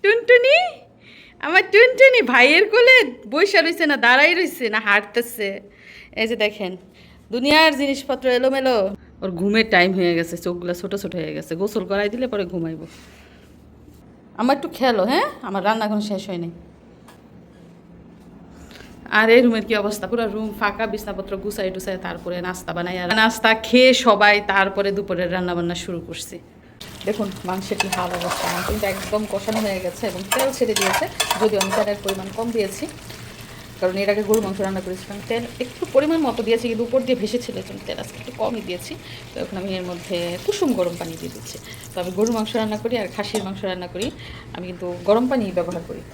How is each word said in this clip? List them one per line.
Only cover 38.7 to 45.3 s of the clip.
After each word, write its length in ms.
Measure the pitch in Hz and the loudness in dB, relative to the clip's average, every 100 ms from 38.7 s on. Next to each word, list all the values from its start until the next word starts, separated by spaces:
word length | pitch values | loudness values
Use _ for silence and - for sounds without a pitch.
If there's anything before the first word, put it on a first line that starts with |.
| 175 - 320 - - - | -10 -10 -14 -14 -16 -14
তো 60 | - | -10
এখন 140 | - 190 | -8 -8
আমি 100 | 190 185 | -6 -6
এর 60 | 180 | -8
মধ্যে 260 | 175 - 175 175 175 | -10 -6 -4 -4 -6
কুসুম 260 | - 403 320 208 | -4 -2 0 0
গরম 160 | 175 170 | -2 -2
পানি 140 | 170 160 | -10 -10
দিয়ে 120 | 165 | -12
দিচ্ছি। 220 | - - - - - - | -12 -14 -16 -16 -18 -12
তো 40 | - | -8
আমি 80 | 175 185 | -6 -2
গরুর 160 | 226 226 | 0 0
মাংস 160 | 220 247 | -2 -2
রান্না 180 | 220 214 | -4 -4
করি 120 | 226 247 | -4 -4
আর 60 | 190 | -4
খাসির 280 | - 202 220 190 | -6 -6 -4 -6
মাংস 140 | 196 190 | -6 -6
রান্না 180 | 180 175 | -6 -8
করি, 120 | 180 233 - - - - - | -8 -8 -8 -16 -18 -16 -14
আমি 80 | 180 | -12
কিন্তু 160 | 180 180 175 175 | -10 -8 -6 2
গরম 160 | 220 254 | 2 4